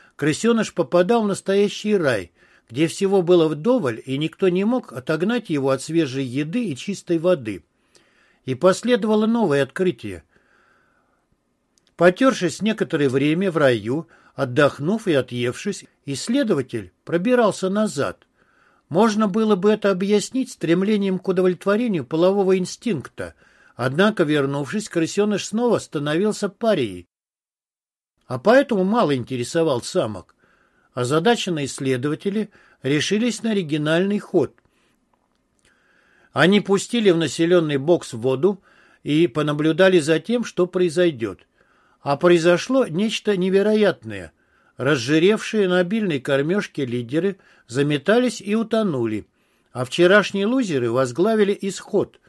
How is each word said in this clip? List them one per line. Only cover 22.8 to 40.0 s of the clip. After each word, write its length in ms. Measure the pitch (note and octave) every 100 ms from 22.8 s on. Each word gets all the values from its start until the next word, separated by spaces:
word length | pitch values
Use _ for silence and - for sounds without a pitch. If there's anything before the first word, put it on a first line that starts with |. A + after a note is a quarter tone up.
| A#3+ D#3 - - F2 - _ _ _
однако, 480 | - B2+ C#3+ G#3 G#3+
вернувшись, 640 | D3+ D3+ C3+ C#3 C3+ G#3+ G#3
крысёныш 580 | E3+ D#3+ - G#3+ G3+ -
снова 300 | G#3+ A#3+ D#3
становился 680 | - D#3 D3 D#3+ G#3+ - G3
парией, 580 | - A3+ F3 A2+ F2+ F2 _ _ _ _ _ _ _ _ _ _ _ -
а 120 | B2
поэтому 460 | F#3+ C4 C#4 G3+
мало 300 | F#3 A#3 F3 C3+
интересовал 640 | A2 B2+ A#2+ E3 D#3+ B2
самок. 540 | - F#3 A#2+ F#2+ - _ _ _ _ _ _
Озадаченные 720 | - B2 D#3 G3+ A#3 F#3+ D#3+ C3+
исследователи 840 | - C3+ B2+ C#3+ D#3 E3+ G3+ G3+ _ _ _
решились 640 | C3 D3 - G#3 A#3+ A3
на 80 | A3+
оригинальный 640 | G3+ D#3 D#3 D3+ E3 G3 G#3
ход. 380 | - F3 A#2+ _ _ _ _ _ _ _ _ _ _ _ _ _ _ _ _ _ _
Они 280 | B2+ E3 G#3
пустили 500 | F#3+ G3 - A#3+ G#3
в 60 | E3
населённый 600 | D#3 - E3+ F3+ D#3 C#3
бокс 360 | C#3+ E3+ -
воду 480 | A#2 B2+ C3 F3+ G3 _ _ _ _
и 240 | - D3 E3+
понаблюдали 720 | D#3 D3+ D3 D#3 D#3 F#3+ F3+